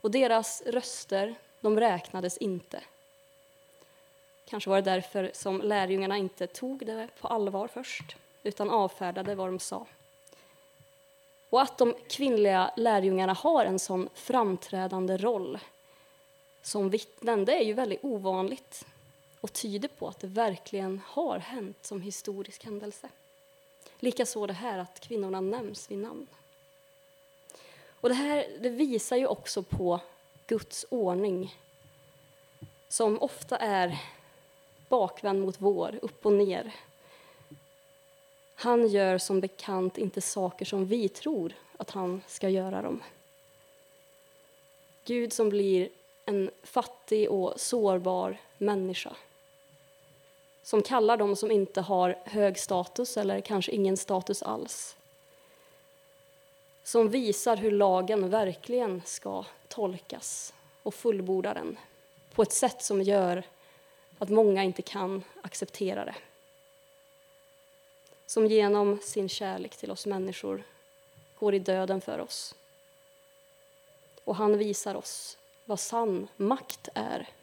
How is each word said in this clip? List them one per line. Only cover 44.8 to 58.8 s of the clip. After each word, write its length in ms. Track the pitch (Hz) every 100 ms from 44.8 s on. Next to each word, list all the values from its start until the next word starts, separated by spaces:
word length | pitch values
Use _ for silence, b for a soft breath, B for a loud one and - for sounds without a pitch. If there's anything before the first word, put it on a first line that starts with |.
| _ _
Gud 280 | - 240 233
som 160 | - 220
blir 400 | 202 196 185 185 - - _
en 260 | - 202 190 -
fattig 680 | - - - - - 214 208
och 300 | 202 180 -
sårbar 800 | - 247 208 185 180 185 185 196 - -
människa. 580 | 202 202 185 180 - - - _ _ _ _ _ _ _ - - _ _ _ _
Som 200 | - 214
kallar 340 | 208 254 220 233
dem 200 | 208 196
som 140 | 214
inte 300 | 214 196 -
har 380 | 185 190 180 185
hög 340 | - 208 202 190
status 580 | - 185 180 - 247 -
eller 240 | 202 196
kanske 320 | 196 208 185
ingen 240 | 214 190 190
status 460 | - 190 180 196
alls. 540 | - 110 - - - - _ _ b b b b b b b b b _ _ _ _ _ _ _
Som 280 | - 233 220
visar 460 | 247 233 202 - 220
hur 140 | 214
lagen 600 | 202 202 185 185 214 185
verkligen 720 | 214 196 175 - 247